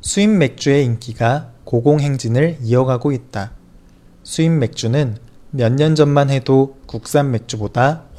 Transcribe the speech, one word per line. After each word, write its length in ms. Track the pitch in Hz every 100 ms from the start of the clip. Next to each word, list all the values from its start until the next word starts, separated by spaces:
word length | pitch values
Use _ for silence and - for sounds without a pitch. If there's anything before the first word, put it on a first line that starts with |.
| -
수입 220 | - 208
맥주의 560 | 208 135 - - 139
인기가 640 | 131 117 - 113 117 139 160 -
고공행진을 920 | - 120 123 151 143 135 113 120 160 156
이어가고 520 | 117 120 131 123 147
있다. 400 | 131 - 107 98 - - - - - - -
수입 300 | - - 160
맥주는 640 | 165 117 - 117 131 139 107 - - -
몇 220 | 139 113
년 220 | 131 156
전만 340 | 156 143 143 139
해도 480 | 139 127 135 135 -
국산 460 | - 117 - 147 143
맥주보다 720 | 117 - 110 104 120 131 160 -